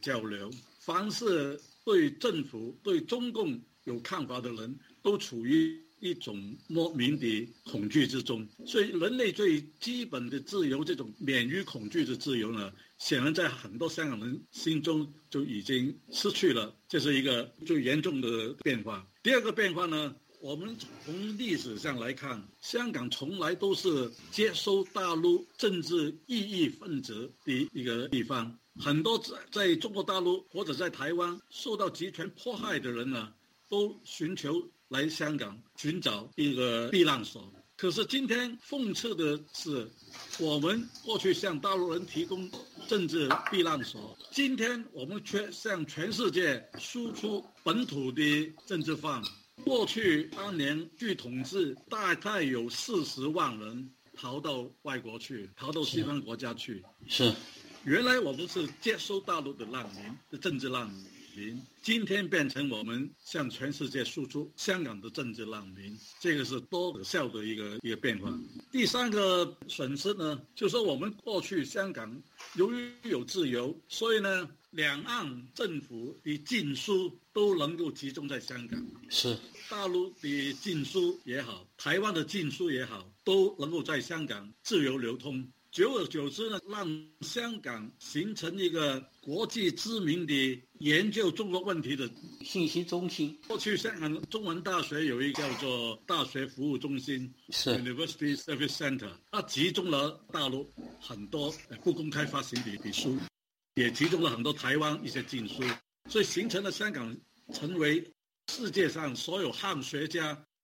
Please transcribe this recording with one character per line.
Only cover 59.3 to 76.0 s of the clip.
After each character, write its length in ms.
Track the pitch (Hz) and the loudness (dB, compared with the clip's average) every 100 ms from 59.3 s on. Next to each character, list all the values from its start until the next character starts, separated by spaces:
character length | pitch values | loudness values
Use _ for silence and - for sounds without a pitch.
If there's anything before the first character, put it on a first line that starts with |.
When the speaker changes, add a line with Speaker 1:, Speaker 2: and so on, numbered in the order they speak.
| 170 | -2
Speaker 1:
陆 140 | 139 | -2
的 120 | 139 | -6
难 240 | 110 127 104 | -8 -6 -8
民， 80 | 98 104 131 _ | -10 -12 -14 _
的 80 | - | -4
政 220 | 185 135 | -2 -2
治 80 | 131 | -2
难 180 | 127 107 95 95 - - | -2 -4 -10 -16 -20 -16
民， 240 | 101 104 123 - _ | -10 -8 -8 -12 _
今 240 | 214 226 | 0 2
天 220 | 190 202 175 | 2 0 2
变 200 | 170 135 | 2 2
成 200 | 135 143 | 0 -2
我 140 | 110 | -2
们 260 | 110 120 147 - | -2 -4 -4 -10
向 260 | - 165 127 | -8 -4 -4
全 220 | - 139 | -4 -6
世 180 | 143 143 | -4 -2
界 140 | 139 | -2
输 240 | 113 160 127 | -2 -4 -4
出 240 | 147 147 - | -4 -6 -4
香 260 | - 185 | -2 0
港 160 | 139 101 | -2 -6
的 100 | 110 | -8
政 240 | 147 123 | -6 -6
治 120 | 110 | -6
难 200 | 110 107 95 | -8 -8 -10
民， 280 | 95 101 107 - - | -12 -12 -14 -16 -2
这 160 | 175 | 0
个 80 | 147 | 2
是 160 | 127 127 | 0 -4
多 320 | - 180 180 | -4 -2 -2
可 100 | 113 | -4
笑 240 | 95 175 123 | -2 -2 0
的 160 | 107 | -2
一 100 | 110 | -4
个， 240 | 107 104 110 | -4 -6 -6
一 80 | 117 | -4
个 60 | |
变 240 | 107 131 101 | 0 0 0
化。 180 | 95 - - - - | -2 -6 -8 -14 -4
第 160 | 262 | 2
三 240 | 220 247 240 | 2 2 2
个 480 | 208 190 180 175 - - | 4 4 4 2 -4 -10
损 260 | - 135 | -6 -4
失 180 | 143 190 | -2 -2
呢， 280 | 202 156 135 - | 0 -2 -4 -8
就 140 | - 202 | 0 2
是 40 | |
说 120 | 240 | 4
我 100 | 202 | 2
们 160 | 131 208 - | 2 -2 -6
过 180 | 233 190 | -2 -2
去 220 | - 180 | 0 0
香 300 | 135 202 190 | 0 -2 -2
港 280 | 143 110 131 - - - | -4 -10 -12 -16 -18 -4
由 140 | 170 202 | 2 2
于 180 | 240 240 240 | 2 -6 -10
有 200 | 226 135 | -2 -2
自 240 | 131 190 139 | 0 0 2
由， 260 | 120 131 175 - | 2 0 -4 -10
所 260 | - 226 | -2 2
以 60 | 220 | 4
呢， 300 | 196 185 156 - _ | 4 0 -2 -10 _
两 300 | 160 151 143 | 0 2 0
岸 440 | - 240 151 123 123 | -2 -4 -4 -6 -10
政 240 | - 208 151 | -4 -4 -4
府 400 | 139 113 | -8 -8